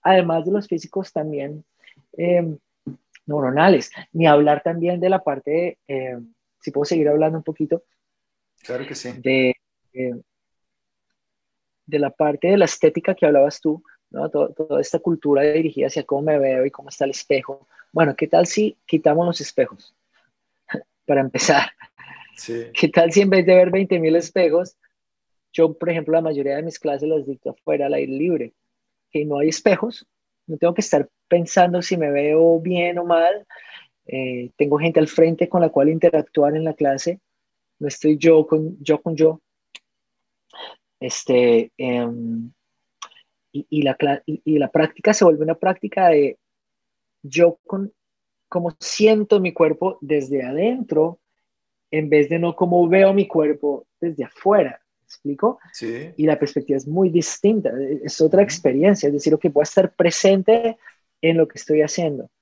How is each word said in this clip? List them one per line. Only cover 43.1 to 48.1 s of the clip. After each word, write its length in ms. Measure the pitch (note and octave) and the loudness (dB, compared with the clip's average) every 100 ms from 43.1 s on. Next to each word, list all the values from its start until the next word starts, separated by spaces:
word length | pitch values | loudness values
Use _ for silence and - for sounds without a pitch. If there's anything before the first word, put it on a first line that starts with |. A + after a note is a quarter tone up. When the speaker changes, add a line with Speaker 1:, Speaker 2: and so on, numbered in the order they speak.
| _ _ _ _ | _ _ _ _
Speaker 1:
y, 140 | C#3+ - | -12 -6
y 120 | D3+ | -2
la 140 | C#3 C3 | -2 0
cla-, 260 | D3 C#3 - | -2 -2 -6
y, 160 | D3+ - | -8 -2
y 120 | D3+ | 0
la 100 | C#3 | 2
práctica 420 | D#3+ D#3 - A3 | 0 0 0 0
se 120 | G#3 F3+ | 4 4
vuelve 180 | D3+ | 4
una 120 | D#3 E3 | -2 -2
práctica 540 | F3+ F#3 G#3 G3 F3+ | -2 -4 -6 0 4
de 280 | D3+ C#3 - _ _ _ _ _ _ _ _ | 4 2 -2 _ _ _ _ _ _ _ _
yo 340 | C#3+ C3+ E3+ E3+ - | -8 2 2 2 -10
con 260 | F#3+ G3 _ _ | -8 -10 _ _